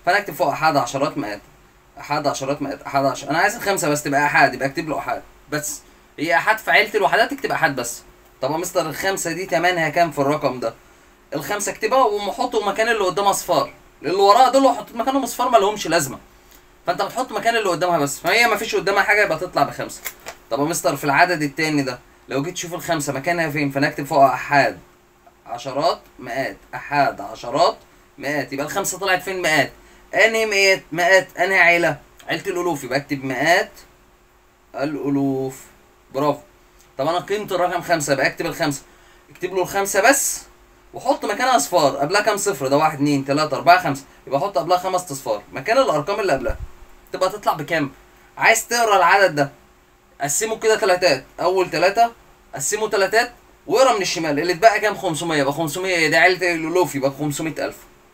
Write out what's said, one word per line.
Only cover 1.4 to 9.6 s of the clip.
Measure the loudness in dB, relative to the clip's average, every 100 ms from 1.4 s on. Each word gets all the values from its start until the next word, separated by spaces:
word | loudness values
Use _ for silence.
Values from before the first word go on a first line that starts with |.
| -16 _ _ _ _ -20
احاد | -6 -4 -2
عشرات | -4 -4 -4
مئات، | -6 -8
احاد | -4 -2 0
عشر-، | -2 -4
انا | 0
عايز | 0 -2
الخمسة | -2 -2 0
بس | -2
تبقى | 0 0 2
احاد، | 4 4
يبقى | 2 -4
اكتب | -4 -4
له | -6
احاد | -4 -8 -10 -20 -10
بس. | -8 -8 -10 -16 _ _ -6
هي | 0 2
احاد | 2 0
في | 2
عيله | 2 2 2
الوحدات | 2 2 0
اكتب | -2 -4
احاد | 0 0 0
بس. | -6 -10 -16 -20 _ _
طب | -4
يا | -4
مستر | -2 -2 -4
الخمسة | -4 -4 -4 -4
دي | -6 -4
تمنها | 0